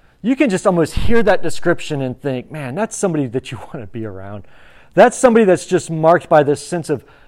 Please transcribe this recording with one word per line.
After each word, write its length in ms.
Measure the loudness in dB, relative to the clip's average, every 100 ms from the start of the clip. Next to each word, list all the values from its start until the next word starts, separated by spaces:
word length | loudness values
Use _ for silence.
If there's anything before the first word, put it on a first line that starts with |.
| _ _
You 140 | -4 0
can 120 | 0
just 160 | 0
almost 300 | 0 2 0
hear 300 | 0 4 4
that 180 | 4 2
description 600 | 2 0 0 -2 -4 -6
and 200 | -6 -6
think, 300 | -6 -6 -8
"Man, 240 | -12 -10 -6
that's 200 | -6 -4
somebody 300 | -4 -2 -4
that 240 | -6 -8
you 80 | -12
<laughs> 140 | -14
want 60 | -14
to 80 | -12
be 180 | -10 -10
around." 400 | -12 -14 -14 -16 -20 -20 -20 _
That's 220 | 4 4 4
somebody 280 | 2 4
that's 220 | 4 2 0
just 260 | -4 -2
marked 360 | 0 2 2 4
by 140 | 2
this 240 | 4 -2 -4
sense 240 | -8 -4
of, 140 | -6 -8 _